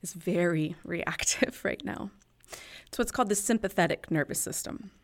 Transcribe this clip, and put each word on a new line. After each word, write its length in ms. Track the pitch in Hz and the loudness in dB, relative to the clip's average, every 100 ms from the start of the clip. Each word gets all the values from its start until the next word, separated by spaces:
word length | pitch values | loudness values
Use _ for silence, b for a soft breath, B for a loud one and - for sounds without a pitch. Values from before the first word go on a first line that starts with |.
is 100 | - | -10
very 640 | 180 165 175 175 160 156 143 | -6 0 4 4 4 0 -2
<laughs> 40 | |
reactive 760 | - 170 - 160 - - - - | -6 -4 -4 -2 0 2 2 2
right 200 | 196 - | -4 -2
now. 260 | - - 202 - _ _ - B B B B | -4 -6 -8 -12 _ _ -16 B B B B
It's 120 | - | -4
what's 140 | 233 | -2
called 160 | - 233 | 2 2
the 60 | |
sympathetic 760 | 202 - 233 196 - 170 - - | 2 4 2 2 2 2 2 0
nervous 300 | 160 143 - | 0 2 -2
system. 500 | - - - - 196 - | -4 -4 -6 -10 -12 -20